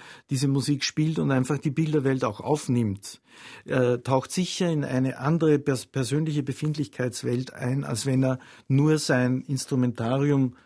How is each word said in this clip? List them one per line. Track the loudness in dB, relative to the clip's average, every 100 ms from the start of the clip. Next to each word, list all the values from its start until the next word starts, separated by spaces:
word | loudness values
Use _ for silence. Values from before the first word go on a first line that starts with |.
| -14 -18 -6
diese | -2 2
Musik | 0 0 -2
spielt | -2 -2 0 0
und | 2
einfach | 2 0 -2
die | -2
Bilderwelt | -2 0 2 2 0
auch | -2 -4
aufnimmt, | -2 -2 0 0 0 -2 -8 -18 _ -20 -20 -16 -4
äh, | 0 2 0
taucht | 0 0 0
sicher | -4 -4 -2 0
in | 0
eine | 0 0 0 -2
andere | 0 2 4 4
pers-, | 2 -2 -2
persönliche | -4 -2 -2 -2 -2
Befindlichkeitswelt | -4 -4 -4 -4 -6 -4 -6 -4 -4 -2 -4
ein, | -6 -4 -2
als | -2 -4 0
wenn | 2
er | 2 0 -6 -14 0
nur | 2 4 2
sein | 2 2 4 0
Instrumentarium | -2 -6 -2 0 0 0 -2 0 2 2 2 -2